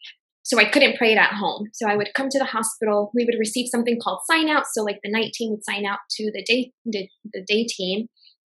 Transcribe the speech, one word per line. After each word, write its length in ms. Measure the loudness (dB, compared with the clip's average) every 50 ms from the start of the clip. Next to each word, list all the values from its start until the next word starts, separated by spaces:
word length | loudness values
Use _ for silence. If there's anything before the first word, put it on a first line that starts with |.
| -20 -20 -20 _ _ _ _ _ _
so 160 | 0 4 4
I 60 | 4
couldn't 320 | 4 6 6 6 6 4 4
pray 140 | 2 4 6
it 40 | 6
at 160 | 4 4 2
home. 340 | 0 -2 -4 -4 -4 -10 -10 -10
So 140 | -6 -2 0
I 60 | 0
would 180 | 0 -2 -2 -2
come 140 | -4 -4 0
to 100 | 0 0
the 60 | -2
hospital. 680 | 0 -2 -4 -4 -4 -4 -2 0 2 2 2 0 0 0
We 120 | 0 2
would 140 | 2 2 0
receive 280 | 0 0 0 -2 -2 0
something 280 | 0 0 2 2 0 0
called 180 | 0 -4 -4 -4 0 2
sign 200 | 2 2 4 2
out. 160 | 2 0 0 0 -4
So, 100 | -4 -2
like, 160 | -4 -4 -6 -6
the 80 | -4
night 220 | -2 -2 -2 -2 -4
team 180 | -6 -4 -4
would 120 | -4 -6 -6
sign 220 | -6 -6 -4 -2
out 140 | -4 -4 -4 -6 _
to 200 | -8 -6 -6 -6 -6
the 100 | -6 0
day, 260 | 0 0 0 0 -4 _ _ _
the, 220 | -6 -6 -6 -6 -8 _ _ _ -12 -12
the 100 | -10 -2
day 200 | 0 0 0 0
team. 420 | -2 -4 -4 -2 -2 -2 -2 -4 -6 _ _ _ -20 _ _ _